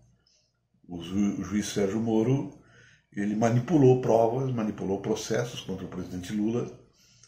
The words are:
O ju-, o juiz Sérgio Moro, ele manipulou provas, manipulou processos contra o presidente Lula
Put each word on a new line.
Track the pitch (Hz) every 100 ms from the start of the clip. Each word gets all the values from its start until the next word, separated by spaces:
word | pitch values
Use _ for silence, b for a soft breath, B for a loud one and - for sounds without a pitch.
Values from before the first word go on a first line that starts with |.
| _ _ _ _ _ _ _ _ -
O | 87
ju-, | 85 95 101 95
o |
juiz | 87 104 101
Sérgio | - 98 110
Moro, | 113 110 113 139 185 - b b b b _
ele | - 101 104
manipulou | 117 120 120 160 131 127
provas, | 117 113 113 127 135
manipulou | 117 107 95 92 95
processos | 107 110 - 113 123 -
contra | - 95 90
o |
presidente | 90 90 92 87
Lula | 107 104 120 - - _ b b b